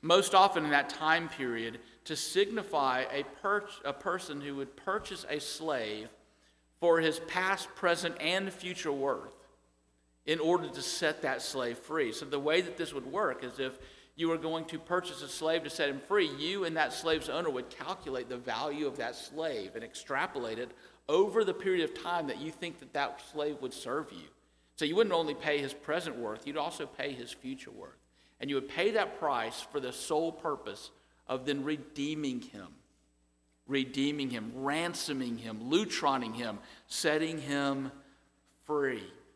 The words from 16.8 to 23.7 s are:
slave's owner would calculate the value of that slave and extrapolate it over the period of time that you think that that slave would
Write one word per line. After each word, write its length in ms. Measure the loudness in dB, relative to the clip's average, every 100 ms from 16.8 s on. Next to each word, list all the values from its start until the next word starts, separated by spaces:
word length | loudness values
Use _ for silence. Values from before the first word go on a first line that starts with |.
| 2
slave's 360 | 2 2 2 2
owner 220 | -2 0
would 200 | -2 -6
calculate 580 | -10 -8 -8 -4 -6 -4
the 80 | -8
value 500 | -4 -2 -2 -2 -2
of 120 | -2
that 180 | -6 -6
slave 580 | -12 -4 -4 -4 -6
and 80 | -8
extrapolate 760 | -10 -12 -4 0 0 -2 -4 -4
it 100 | -6 -10 -20 -18 2
over 340 | 6 6 6
the 120 | 4
period 340 | 2 2 2 2
of 140 | -2
time 260 | -2 -2 -2
that 120 | -4
you 120 | -6
think 260 | -8 -10 -10
that 140 | -6
that 280 | -2 -2 -2 -10
slave 240 | -2 -2 -2
would 140 | -6